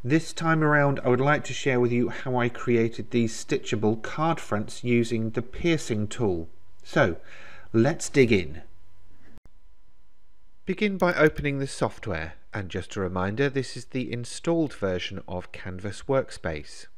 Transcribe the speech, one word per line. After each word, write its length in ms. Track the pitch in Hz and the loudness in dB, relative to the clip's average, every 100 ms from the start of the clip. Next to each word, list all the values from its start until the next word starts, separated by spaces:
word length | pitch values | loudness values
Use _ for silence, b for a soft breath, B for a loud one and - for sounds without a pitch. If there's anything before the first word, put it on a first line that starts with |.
This 300 | 123 160 160 | 4 2 2
time 320 | - 165 160 | -2 2 4
around, 340 | 156 147 143 135 | 6 6 6 4
I 60 | 127 | 4
would 100 | 123 | 4
like 240 | 139 147 | 6 4
to 80 | - | 2
share 260 | 127 143 123 | -2 2 4
with 140 | 123 | 4
you 160 | 120 123 | 4 2
how 260 | - - | -2 -2
I 140 | 123 120 | 2 2
created 640 | 120 - 117 113 - 104 | 0 2 4 4 0 -2
these 200 | 120 117 | 2 2
stitchable 680 | - - 147 - 113 107 113 | -2 -2 -2 0 0 2 2
card 420 | - - 160 160 | -2 0 0 0
fronts 420 | - 104 107 - | 0 -2 -2 -4
using 480 | 127 120 117 117 110 | 2 4 4 0 0
the 120 | 117 | -2
piercing 680 | 120 - 175 160 - 107 104 | -4 -2 2 2 2 -2 -2
tool. 400 | - 113 87 82 - - - | 0 0 0 -4 -8 -10 -8
So, 360 | - - 113 82 B B B B B | 0 4 4 2 B B B B B
let's 360 | 113 120 170 - | 4 4 2 0
dig 240 | 143 120 | 6 6
in. 300 | 104 82 73 - - - - - b b - - - - - - - - - - - - - | 6 2 -6 -8 -10 -10 -10 -8 b b -12 -12 -14 -14 -14 -12 -12 -12 -12 -12 -12 -12 -10
Begin 340 | - 180 214 196 | -6 0 0 4
by 160 | 185 | 2
opening 460 | - 156 - 143 139 | 6 4 4 -2 -2
the 80 | 135 | -4
software, 640 | - 113 - - 82 80 - - | 0 -2 -2 -6 -4 -6 -10 -8
and 160 | 110 95 | -6 -4
just 280 | 95 - - | -6 -6 -4
a 40 | |
reminder, 480 | 92 92 92 110 139 | -2 0 -2 0 0
this 280 | 135 123 - | 0 -4 -8
is 80 | |
the 280 | - 131 127 | -6 -6 -4
installed 600 | 120 120 - - 170 151 | -6 -6 -4 0 2 0
version 500 | - 98 90 - 92 - | 0 -2 -2 -4 -8 -6
of 240 | 92 - | -8 -8
Canvas 500 | - 98 90 104 98 - | -10 -10 -6 -6 -8 0
Workspace. 800 | 135 - - 87 78 - - - | 0 0 -6 -6 -6 -8 -12 -14